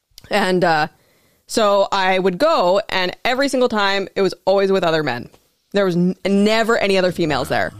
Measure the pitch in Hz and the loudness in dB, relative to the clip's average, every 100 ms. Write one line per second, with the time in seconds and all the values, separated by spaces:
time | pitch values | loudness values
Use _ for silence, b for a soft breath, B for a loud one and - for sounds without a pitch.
0 | _ - - 202 190 185 175 156 160 b | _ -20 -6 -2 0 0 0 0 -2 b
1 | b b b b - - 208 202 196 196 | b b b b -8 -2 2 2 0 0
2 | 185 185 185 180 302 311 180 196 - 185 | 0 0 0 0 0 2 2 0 0 -2
3 | 180 - 226 254 277 262 247 220 202 196 | -4 -4 -4 -2 -2 0 0 0 0 -2
4 | 190 - 190 - - 196 196 190 175 160 | -4 -2 -2 -2 0 2 2 0 0 0
5 | 143 120 - - _ _ _ 202 196 175 | -2 -6 -10 -20 _ _ _ -2 0 2
6 | 180 185 190 196 208 220 220 233 196 190 | 0 -2 -2 2 2 2 2 0 0 0
7 | 180 170 165 139 147 120 92 101 | 0 -2 -2 -2 -2 -2 -4 -6